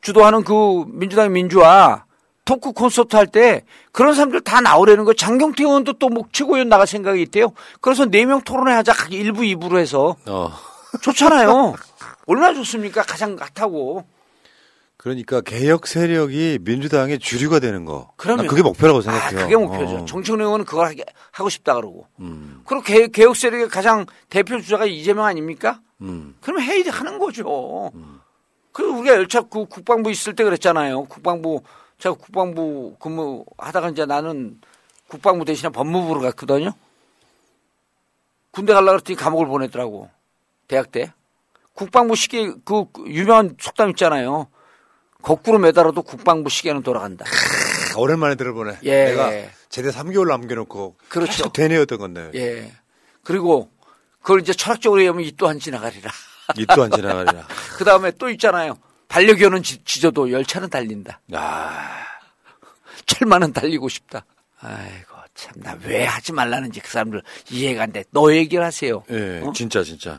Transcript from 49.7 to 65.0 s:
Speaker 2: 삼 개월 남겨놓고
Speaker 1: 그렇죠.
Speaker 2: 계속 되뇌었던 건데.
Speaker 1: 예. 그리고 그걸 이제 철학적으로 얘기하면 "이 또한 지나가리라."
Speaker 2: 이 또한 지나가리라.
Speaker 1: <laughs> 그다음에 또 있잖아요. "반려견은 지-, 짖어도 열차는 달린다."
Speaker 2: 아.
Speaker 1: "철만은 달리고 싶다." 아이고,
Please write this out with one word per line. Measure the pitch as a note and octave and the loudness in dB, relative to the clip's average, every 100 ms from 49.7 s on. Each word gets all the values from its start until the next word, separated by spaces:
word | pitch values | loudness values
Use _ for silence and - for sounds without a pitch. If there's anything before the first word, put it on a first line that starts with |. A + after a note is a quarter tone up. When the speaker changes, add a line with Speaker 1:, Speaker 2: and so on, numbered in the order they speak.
| B2+ C3+ | -10 -10
Speaker 2:
삼 | B2+ D#3 | -10 -6
개월 | G3 F3 | -2 0
남겨놓고 | B2+ A#2+ A#2 G#2+ G2+ F#2+ _ _ | -2 -4 -10 -10 -12 -14 _ _
Speaker 1:
그렇죠. | E3+ E3+ | -6 -4
Speaker 2:
계속 | F3 C#3+ | -4 -6
되뇌었던 | - D#3 E3 C#3+ A2+ | -2 0 2 0 -4
건데. | F#2+ E2+ D#2+ | -10 -14 -14
Speaker 1:
예. | B2+ A#2+ A#2 A2 B2 _ _ _ _ | -10 -10 -10 -16 _ _ _ _ _
그리고 | - F#3+ F3 C#3+ - _ _ _ _ _ | -8 -4 0 0 -2 _ _ _ _ _
그걸 | - F#3+ | 2 2
이제 | F#3 | 2
철학적으로 | F#3 G#3 A#3 A3+ G3 | -4 -4 -2 2 4
얘기하면 | F#3 F3 | 2 0
"이 | D#3 | -8
또한 | - F3 D3 | -4 -4 -4
지나가리라." | D3+ B2 A#2 G2+ G#2+ - - - - A2 | -10 -10 -10 -12 -16 -16 -20 -18 -10 -4
Speaker 2:
이 | A2 | 2
또한 | D#3+ A2+ | 4 4
지나가리라. | A2 F#2+ F#2 F2+ - - - | 0 -2 -2 -2 -4 -10 -16
Speaker 1:
<laughs> | - - | -14 -2
그다음에 | G3 F#3+ F#3+ - | 4 4 2 -6
또 | B3+ | -8
있잖아요. | A3+ A3 F3+ D#3 - _ _ - | 0 0 0 -4 -8 _ _ -4
"반려견은 | F3 G#3 G3 G3 F#3 | 2 4 6 6 2
지-, | - B2 | -6 -12
짖어도 | - C3 D#3+ D3 B2+ | -8 0 0 0 -2
열차는 | B2+ C3+ F3+ F#3 | -2 -4 -8 -8
달린다." | C#3 A2+ G#2 F#2+ - - | -8 -8 -12 -16 -20 -14
Speaker 2:
아. | D#2+ D2+ D#2 D#2 D2+ - - - - _ _ _ _ _ _ _ - - | -10 -8 -8 -10 -12 -14 -16 -18 -20 _ _ _ _ _ _ _ -14 -6
Speaker 1:
"철만은 | - A3+ F3+ D#3+ | -2 2 4 2
달리고 | B2+ D3+ D#3 B2+ | -2 -4 -6 -8
싶다." | - _ A2 _ _ _ _ | -12 _ -18 _ _ _ _
아이고, | A2+ G#2 F#2+ F#2+ | -18 -16 -16 -20